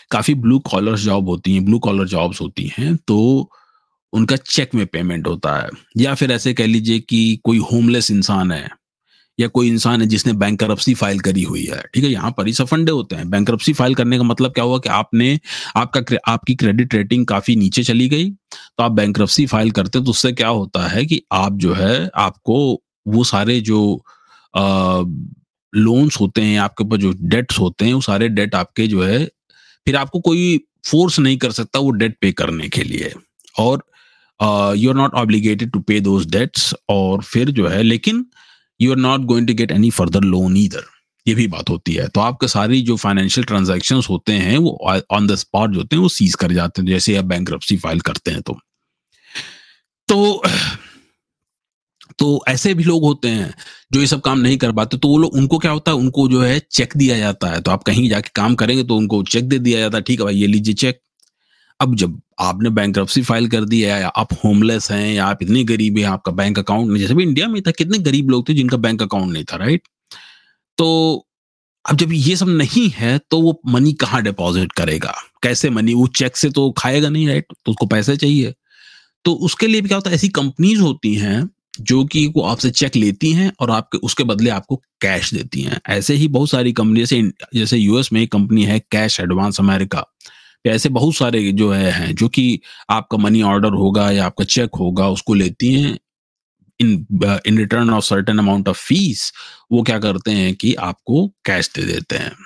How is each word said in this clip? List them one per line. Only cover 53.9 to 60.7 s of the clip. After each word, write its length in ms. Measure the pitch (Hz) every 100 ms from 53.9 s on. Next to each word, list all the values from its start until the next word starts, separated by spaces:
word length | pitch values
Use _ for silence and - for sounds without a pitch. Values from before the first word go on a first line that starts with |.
जो 60 | 135
ये 80 | 139
सब 140 | 139
काम 180 | 135 131
नहीं 180 | 123 135
कर 140 | 120
पाते, 260 | 110 110 131
तो 100 | 147
वो 100 | 151
लोग, 160 | 165
उनको 240 | 139 135 160
क्या 140 | 160
होता 200 | 151 160
है, 60 | 143
उनको 320 | 127 139 135
जो 120 | 127
है 200 | 123 143 -
चेक 220 | - 117 147
दिया 200 | 135 113
जाता 300 | 104 98 90
है। 140 | 82
तो 100 | -
आप 120 | 95
कहीं 260 | - 101 123
जाके 200 | 104 - 107
काम 200 | 110 117
करेंगे 280 | 113 131
तो 140 | 120 110
उनको 260 | 104 104
चेक 260 | 95 117 127
दे 100 | 135
दिया 200 | 123 113
जाता 180 | 110 110
है, 60 |
"ठीक 160 | 101 120
है 40 |
भाई, 120 | 101 101
ये 120 | 101
लीजिए 260 | 107 110